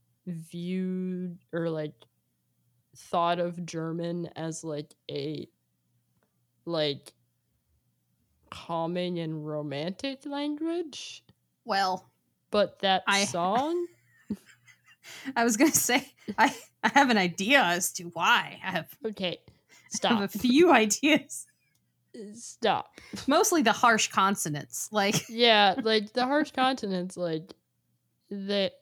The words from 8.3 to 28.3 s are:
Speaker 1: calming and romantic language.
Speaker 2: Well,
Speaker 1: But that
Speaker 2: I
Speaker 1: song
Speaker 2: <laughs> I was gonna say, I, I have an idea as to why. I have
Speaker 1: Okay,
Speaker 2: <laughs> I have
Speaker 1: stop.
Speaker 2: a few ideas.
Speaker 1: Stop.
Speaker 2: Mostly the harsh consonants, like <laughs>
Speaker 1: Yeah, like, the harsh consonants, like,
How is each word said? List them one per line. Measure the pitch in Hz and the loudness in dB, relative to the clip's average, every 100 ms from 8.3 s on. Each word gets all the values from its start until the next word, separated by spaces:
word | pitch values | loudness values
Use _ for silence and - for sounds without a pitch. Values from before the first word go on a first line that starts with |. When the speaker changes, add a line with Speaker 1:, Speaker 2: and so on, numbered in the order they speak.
| _ - | _ -20
Speaker 1:
calming | - - 165 165 180 180 175 | -16 -8 -4 -4 -4 -4 -4
and | 160 160 151 | -4 -6 -6
romantic | 151 151 139 160 190 277 269 294 | -6 -6 -6 -6 -6 -8 -8 -8
language. | 285 294 294 330 339 320 - - - _ _ _ _ | -6 -4 -4 -4 -4 -6 -12 -14 -16 _ _ _ _
Speaker 2:
Well, | 233 196 190 185 - _ _ _ _ | -2 0 0 -2 -8 _ _ _ _
Speaker 1:
But | 208 196 - | 0 0 0
that | 196 190 - | 0 2 2
Speaker 2:
I | 196 | 2
Speaker 1:
song | 202 175 180 226 294 349 349 _ _ _ - | 2 0 0 0 0 -2 -4 _ _ _ -12
Speaker 2:
<laughs> | 208 - - _ _ _ _ - - 269 254 | -12 -14 -20 _ _ _ _ -20 -14 -6 0
I | |
was | 240 208 | 2 4
gonna | 302 | 4
say, | - - 240 - _ - 202 | 4 2 0 -2 _ -6 2
I, | 220 - - _ | 2 0 -12 _
I | - | 2
have | 277 269 | 6 6
an | 220 | 4
idea | 180 170 196 277 | 2 0 2 4
as | 185 175 - | 4 2 -2
to | - | -6
why. | 175 165 185 233 156 - | -10 -2 2 2 0 -8
I | 190 | -6
have | 180 - - | -6 -6 -10
Speaker 1:
Okay, | 220 202 185 160 - - | -10 -6 -6 -6 -12 -20
Speaker 2:
<laughs> | _ - - | _ -20 -12
I | - - | -2 0
have | 226 | 2
Speaker 1:
stop. | |
Speaker 2:
a | 196 | 0
few | 202 247 269 359 | -2 2 6 8
ideas. | 254 214 - 302 294 - - - _ _ _ _ _ _ 247 208 | 8 6 2 2 2 0 -14 -16 _ _ _ _ _ _ -18 -16
Speaker 1:
Stop. | 220 - - 208 135 - - - 196 - | -16 -18 -4 0 0 -4 -16 -16 -8 2
Speaker 2:
Mostly | 311 440 339 | 2 4 4
the | 226 | 2
harsh | 202 240 220 - | 4 4 4 2
consonants, | - 196 202 - 147 143 - - | 2 2 0 -4 -6 -8 -12 -4
like | 208 196 - | 0 2 0
<laughs> | - | -2
Speaker 1:
Yeah, | 226 240 214 202 226 | 2 4 6 4 2
like, | 220 220 208 | 0 0 0
the | 247 254 | -2 0
harsh | 294 294 | 0 -2
consonants, | - 262 262 202 185 180 175 | 0 0 0 -4 -4 -6 -6
like, | 175 160 185 - _ _ _ _ _ _ - | -4 -4 -8 -20 _ _ _ _ _ _ -14